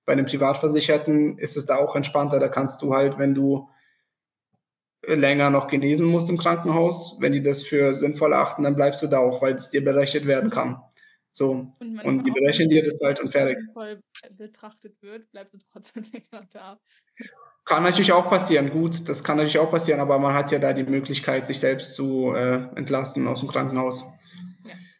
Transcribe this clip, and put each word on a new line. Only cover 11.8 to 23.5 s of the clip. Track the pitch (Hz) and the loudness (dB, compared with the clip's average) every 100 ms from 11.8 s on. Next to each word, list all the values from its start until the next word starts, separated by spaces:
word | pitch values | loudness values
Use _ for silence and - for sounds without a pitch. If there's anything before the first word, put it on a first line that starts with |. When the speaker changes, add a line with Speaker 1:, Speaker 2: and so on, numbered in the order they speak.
| 233 | -14
Speaker 2:
manchmal | 220 139 | -8 -4
Speaker 1:
Und | 135 | -2
die | 131 | 0
Speaker 2:
auch | |
Speaker 1:
berechnen | 127 139 151 160 | 2 2 4 4
dir | 156 | 4
Speaker 2:
nicht, | 147 | 4
Speaker 1:
das | - 143 | 0 -2
halt | 139 | -2
und | 135 | -2
Speaker 2:
wenn | 143 | 0
es | 135 | 0
Speaker 1:
fertig. | 131 | -2
Speaker 2:
sinnvoll | - 226 214 208 _ - - | -8 -14 -14 -14 _ -20 -20
betrachtet | 196 214 214 214 214 208 202 | -20 -20 _ -20 -20 -20 _
wird, | 202 226 220 | -20 -20 -20
bleibst | 196 196 | -20 -20
du | 196 _ | -20 _
trotzdem | - - 226 | -20 -20 -18
<laughs> | 220 | -16
länger | 226 - 220 196 | -18 -20 -20 -20
da. | 202 190 208 _ _ _ - - - - _ | -20 -20 -20 _ _ _ -20 -20 -20 -20 _
Speaker 1:
Kann | - 170 | 0 2
natürlich | 175 180 196 | 4 4 4
auch | 180 180 | 4 4
passieren, | 190 185 151 139 | 2 4 2 2
gut, | 156 165 165 - | 0 -2 -4 -6
das | 139 | -6
kann | - 151 | -2 0
natürlich | 151 151 | 2 2
auch | 160 | 2
passieren, | 165 165 143 | 0 0 0
aber | 139 135 | 2 2
man | 139 | 2
hat | 143 143 | 0 0
ja | 143 | 0
da | 135 | 0
die | 135 | 0
Möglichkeit, | 131 135 135 139 - 131 131 | 0 -2 -2 -4 -2 -2 -4
sich | 131 | -2
selbst | 135 135 - | 0 -2 -6
zu, | - 135 131 127 | -6 -4 -2 0
äh, | - 127 127 127 | 0 0 0 -4
entlassen | - 135 135 135 139 127 | -10 -4 -4 -4 -4 -4
aus | 127 | -4
dem | |
Krankenhaus. | 139 | -4